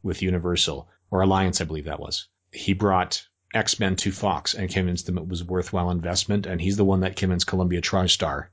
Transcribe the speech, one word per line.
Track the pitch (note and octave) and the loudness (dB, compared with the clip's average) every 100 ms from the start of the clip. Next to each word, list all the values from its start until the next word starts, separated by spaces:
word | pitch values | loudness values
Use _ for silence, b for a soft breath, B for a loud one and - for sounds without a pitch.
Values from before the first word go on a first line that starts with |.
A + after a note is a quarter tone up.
with | G2 F2 | -4 -2
Universal, | F#2 F2+ F2 F2 - C#2 - b _ | 0 0 0 0 0 -2 -12 b _
or | F#2 | 2
Alliance, | F#2+ F#2+ F#2+ F2 | 4 4 2 0
I | D#2+ | -4
believe | D#2 D#2 | -6 -6
that | D2 | -8
was. | C#2+ - - _ _ | -8 -8 -10 _ _
He | - - | -8 -2
brought | F#2+ G2+ F#2 F2+ - - _ _ | 2 4 4 2 -4 -8 _ _
X-Men | A2+ G#2 - G2 F#2 | -2 0 0 0 0
to | G#2 | -2
Fox | - G#2 D#2+ - | -2 0 0 -2
and | - F#2 | -4 -2
convinced | - F#2 F2 - | 0 0 -2 -4
them | F2+ | -4
it | E2 | -4
was | F2+ | -6
a | F2 | -2
worthwhile | F2+ F2 F#2+ F2 | -4 -2 -2 0
investment, | F2 E2+ F2 - G2+ G2 | -2 -2 -2 0 -2 -2
and | F2+ | -2
he's | F#2 G2+ | -2 4
the | G2 | 4
one | F#2+ | 4
that | F#2 - | 2 0
convinced | F#2+ F2+ - | 0 0 0
Columbia | F#2 F2+ F2 | 0 0 0
TriStar | - F#2+ F#2 - E2+ C#2+ - | 0 0 2 0 0 -4 -10